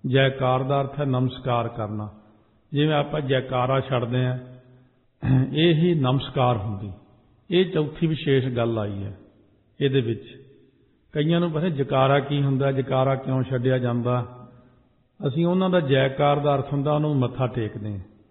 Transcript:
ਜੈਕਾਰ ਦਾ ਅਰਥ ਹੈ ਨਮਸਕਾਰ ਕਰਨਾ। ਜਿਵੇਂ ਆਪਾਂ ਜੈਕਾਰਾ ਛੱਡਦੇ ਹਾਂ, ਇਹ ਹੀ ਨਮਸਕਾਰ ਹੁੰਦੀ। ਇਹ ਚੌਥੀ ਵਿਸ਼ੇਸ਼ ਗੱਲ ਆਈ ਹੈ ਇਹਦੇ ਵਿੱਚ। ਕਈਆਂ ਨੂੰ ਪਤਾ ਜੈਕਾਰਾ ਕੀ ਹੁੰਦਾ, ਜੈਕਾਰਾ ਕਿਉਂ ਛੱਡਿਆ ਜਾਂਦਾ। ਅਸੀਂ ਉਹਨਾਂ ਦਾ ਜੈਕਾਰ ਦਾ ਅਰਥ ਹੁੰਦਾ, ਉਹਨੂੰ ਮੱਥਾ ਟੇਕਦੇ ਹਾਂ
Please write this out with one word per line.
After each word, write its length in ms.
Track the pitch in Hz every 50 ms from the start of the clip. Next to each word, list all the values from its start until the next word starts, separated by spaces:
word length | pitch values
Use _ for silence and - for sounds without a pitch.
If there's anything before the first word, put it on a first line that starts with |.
| -
ਜੈਕਾਰ 560 | 139 127 135 135 135 135 - 131 127 127 127
ਦਾ 180 | 135 135 139 139
ਅਰਥ 200 | 139 139 - 147
ਹੈ 40 | 147
ਨਮਸਕਾਰ 640 | 139 127 127 131 123 127 - - 131 120 120 117 117
ਕਰਨਾ। 400 | - 113 107 104 107 107 107 107 - - - - _ _ _ _ _ _ _ _
ਜਿਵੇਂ 220 | - 139 151 156 156
ਆਪਾਂ 260 | 147 - - - 156
ਜੈਕਾਰਾ 600 | 143 131 135 131 127 131 131 123 123 123 135 135
ਛੱਡਦੇ 460 | 127 - 139 123 123 117 123 127 127
ਹਾਂ, 120 | 127 127 127 - - - - _ - - - _ _ _ _ _ _ _ _ - - 131 127 131 131
ਇਹ 220 | 131 151 160 175 165
ਹੀ 200 | 151 170 180 170
ਨਮਸਕਾਰ 640 | 156 131 127 131 139 - - - 143 123 123 123
ਹੁੰਦੀ। 360 | 107 95 107 98 98 107 98 90 - - _ _ _ _ _ _ _ _ _
ਇਹ 140 | 180 180 190
ਚੌਥੀ 420 | 180 190 160 151 139 151 - 170
ਵਿਸ਼ੇਸ਼ 420 | 160 156 135 - 143 135 131 123 131
ਗੱਲ 300 | 120 117 117 117 113 113
ਆਈ 260 | 104 101 98 98 98
ਹੈ 140 | 101 98 - - - _ _ _ _ _ _ _ _ _ _
ਇਹਦੇ 200 | 143 139 131 139
ਵਿੱਚ। 240 | 117 117 113 - - - - - - - - _ _ _ _ _ _ _ _ _ _ _
ਕਈਆਂ 280 | - 151 151 160 170 170
ਨੂੰ 100 | 175 170
ਪਤਾ 180 | 156 151 165 190
ਜੈਕਾਰਾ 520 | 156 135 139 135 143 131 131 135 139 143
ਕੀ 220 | - 143 147 143
ਹੁੰਦਾ, 300 | 139 139 135 131 139 139
ਜੈਕਾਰਾ 420 | 135 135 131 135 135 131 131 135 135
ਕਿਉਂ 280 | 131 - 131 131 131
ਛੱਡਿਆ 360 | 123 127 131 123 120 131 131 127
ਜਾਂਦਾ। 480 | 120 120 120 120 117 123 123 123 120 - - - - - - - _ _ _ _ _ _ _ _ _ _ _ _ -
ਅਸੀਂ 200 | 143 123 160 170
ਉਹਨਾਂ 240 | 170 180 185 190 185
ਦਾ 100 | 180 180
ਜੈਕਾਰ 580 | 160 131 139 135 135 135 131 - 147 143 143 147
ਦਾ 160 | 143 147 143
ਅਰਥ 180 | 135 127 -
ਹੁੰਦਾ, 200 | 143 143 135 151
ਉਹਨੂੰ 240 | 151 151 151 151 147
ਮੱਥਾ 300 | 135 127 120 123 127 131
ਟੇਕਦੇ 460 | 120 - 123 110 104 - 104 104 107
ਹਾਂ 80 | 104 95 92 - - _ _ _